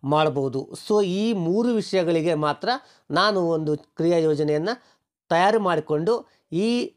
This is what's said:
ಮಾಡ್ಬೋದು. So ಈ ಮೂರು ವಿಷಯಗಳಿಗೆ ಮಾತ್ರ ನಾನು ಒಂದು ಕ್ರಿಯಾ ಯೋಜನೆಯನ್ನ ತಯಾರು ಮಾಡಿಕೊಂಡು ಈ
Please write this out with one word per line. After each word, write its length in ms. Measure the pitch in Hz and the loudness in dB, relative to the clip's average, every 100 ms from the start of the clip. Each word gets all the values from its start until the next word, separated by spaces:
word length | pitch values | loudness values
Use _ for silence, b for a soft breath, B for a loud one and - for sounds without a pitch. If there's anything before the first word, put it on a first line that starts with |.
ಮಾಡ್ಬೋದು. 640 | 139 151 156 143 135 127 - | 2 2 2 0 -2 -4 -8
So 300 | - - 214 | -14 -2 0
ಈ 300 | 196 185 220 | 2 0 0
ಮೂರು 360 | 214 165 190 233 | 0 0 0 0
ವಿಷಯಗಳಿಗೆ 640 | 226 - 190 170 170 156 | 0 0 -2 0 0 0
ಮಾತ್ರ 360 | 156 151 143 190 254 b b b | 0 -2 -2 -4 -6 b b b
ನಾನು 300 | 151 202 202 | 0 2 2
ಒಂದು 360 | 170 165 156 151 | 0 0 -2 -4
ಕ್ರಿಯಾ 400 | - - 165 170 | -6 -2 0 2
ಯೋಜನೆಯನ್ನ 520 | 160 147 151 151 175 247 b b _ _ _ | 2 0 0 0 -2 -6 b b _ _ _
ತಯಾರು 300 | 165 185 226 | 2 4 2
ಮಾಡಿಕೊಂಡು 720 | 190 165 151 151 170 233 - b b | 0 -2 -2 -4 0 -2 -4 b b
ಈ 420 | 165 214 240 247 | -2 0 -2 -4